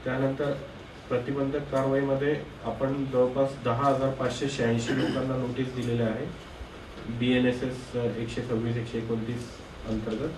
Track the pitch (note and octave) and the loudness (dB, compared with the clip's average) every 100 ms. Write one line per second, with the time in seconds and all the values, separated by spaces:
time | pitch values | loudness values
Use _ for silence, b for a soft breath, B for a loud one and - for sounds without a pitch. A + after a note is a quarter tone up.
0 | C3 C3 C3+ C3+ C#3+ C#3 - - - - | -2 0 0 2 0 -2 -6 -12 -14 -16
1 | - B2 B2 C#3 C3+ C#3+ C#3+ C3+ C3+ C3+ | -2 -2 0 0 0 0 0 2 4 4
2 | C#3 C3+ C#3+ D3+ - - A2+ A2 C3+ C#3 | 4 2 2 0 -2 -8 -6 -2 0 0
3 | C3 B2+ B2+ C3 C3+ - A#2+ A#2+ C#3 C3 | 2 4 4 4 2 2 0 4 4 4
4 | C3+ - B2 - C#3 - A#2 A#2 A#2+ C#3 | 2 2 -2 0 -2 2 2 2 2 2
5 | G#2 C3 C3 B2+ B2 C3+ B2+ B2+ A#2 A#2 | 2 2 0 0 -2 -2 -2 -2 0 2
6 | A2+ - E3 - - - - - - - | 2 0 -4 -8 -14 -14 -14 -12 -14 -12
7 | - A#2 B2 B2+ B2+ B2 B2+ B2+ - B2 | -6 0 4 6 4 2 -2 -4 -4 -2
8 | A#2 G#2 A#2 - A#2 A2+ A#2 A#2 A2+ A2+ | 0 -2 -4 -4 0 0 2 0 -2 -4
9 | A2+ A2+ A2 A#2+ - - - - A2+ A2 | -2 -2 -2 -4 -6 -12 -14 -10 -4 -4
10 | G#2+ A2 D3+ | -2 -2 -4